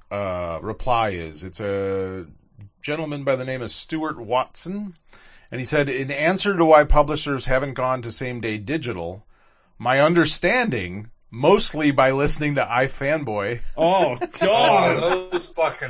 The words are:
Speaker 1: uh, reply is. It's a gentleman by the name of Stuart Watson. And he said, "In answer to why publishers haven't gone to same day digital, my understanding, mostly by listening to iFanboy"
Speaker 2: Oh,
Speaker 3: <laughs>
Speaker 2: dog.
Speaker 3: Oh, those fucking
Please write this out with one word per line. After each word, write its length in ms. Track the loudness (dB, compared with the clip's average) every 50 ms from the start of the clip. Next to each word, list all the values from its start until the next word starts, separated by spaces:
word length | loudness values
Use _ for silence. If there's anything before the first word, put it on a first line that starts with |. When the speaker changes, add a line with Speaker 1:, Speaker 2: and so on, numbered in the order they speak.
| _ _
Speaker 1:
uh, 500 | -6 -4 -4 -4 -4 -4 -4 -6 -6 -6
reply 480 | -6 -8 -8 -4 0 2 2 2 2 0
is. 340 | -2 -4 -8 -10 -12 -12 -14
It's 160 | -10 -8 -6
a 680 | -4 -2 -2 -2 -2 -2 -2 -4 -4 -6 -8 -10 -12 -14 -18 -20 _ _ _ -20 -20 -20 _ _
gentleman 420 | -8 -6 -6 -6 -6 -6 -8 -4 -2
by 100 | 0 0
the 100 | 0 -2
name 160 | -6 -6 -6
of 100 | -4 -4
Stuart 460 | -4 -4 -4 -6 -6 -6 -4 -6 -6 -8
Watson. 760 | -6 -2 -2 -2 -2 -2 -6 -10 -8 -8 -8 -8 -8 -10 -12 _ _ _ -20 -20 -20 -20 -20 -20 -18 _ -8
And 60 | -2
he 60 | 0
said, 240 | 2 2 2 0 0
"In 200 | -2 -4 -4 -4
answer 440 | -4 -2 0 2 2 2 2 0 2
to 80 | 2 6
why 220 | 8 8 8 8
publishers 580 | 8 6 6 6 4 0 -2 -2 -2 -4 -2 0
haven't 300 | 0 0 0 0 -2 -4
gone 280 | -4 -2 -2 -2 -4 -4
to 80 | -6
same 280 | -4 -4 -4 -6 -6 -6
day 180 | -6 -6 -6
digital, 680 | -6 -6 -6 -6 -4 -4 -6 -6 -6 -6 -8 -10 -12 -16 -20 _ _ _ _ _ _ _ _ _
my 220 | -6 -2 2 4 4
understanding, 1080 | 4 4 4 4 4 4 2 2 2 2 2 2 2 0 -2 -4 -4 -6 -8 -10 -12 -14 -18 -20 _ _
mostly 600 | -6 2 4 4 6 6 4 0 0 0 0 2
by 200 | 4 4 4 4
listening 440 | 4 2 2 2 2 2 0 0 0
to 80 | 0 -2
iFanboy" 960 | 0 0 0 0 -2 -2 -4 -4 -2 -2 -2 -4 -4 -4 -2 -2 -4 -4 -4 -6 -6 -2
Speaker 2:
Oh, 400 | 0 2 2 4 4 2 0 0
Speaker 3:
<laughs> 240 | -4 -6 -8 -4 0
Speaker 2:
dog. 580 | 2 2 4 4 4 4 4 4 4 2 2 2 0
Speaker 3:
Oh, 260 | 0 0 0 -2 -4
those 200 | -6 -6 -6 -6
fucking 400 | -2 -2 -2 -2 -2 -6 -10